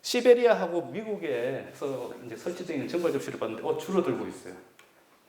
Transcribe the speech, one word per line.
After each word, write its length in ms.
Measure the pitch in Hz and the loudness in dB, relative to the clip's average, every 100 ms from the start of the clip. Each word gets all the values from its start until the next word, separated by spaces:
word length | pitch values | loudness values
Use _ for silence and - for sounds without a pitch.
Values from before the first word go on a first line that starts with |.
시베리아하고 840 | - 240 247 240 240 190 180 175 - | 0 4 8 8 8 4 2 -2 -2
미국에서 1300 | 175 220 202 165 127 127 131 104 - 143 127 117 - | -8 -6 -6 -2 -2 -2 -4 -8 -8 -6 -6 -8 -10
이제 120 | 123 113 | -12 -8
설치되어 400 | 180 170 180 151 | -8 -8 -6 -4
있는 120 | 120 | -2
증발 240 | 175 170 | 0 0
접시를 260 | 139 139 - | 0 -4 -6
봤는데, 240 | 113 113 - | -6 -4 -2
어, 100 | - | -4
줄어들고 500 | - 190 139 113 95 | 0 0 2 -2 -4
있어요. 280 | - - 85 - - - _ _ _ | -10 -16 -18 -20 -20 -20 _ _ _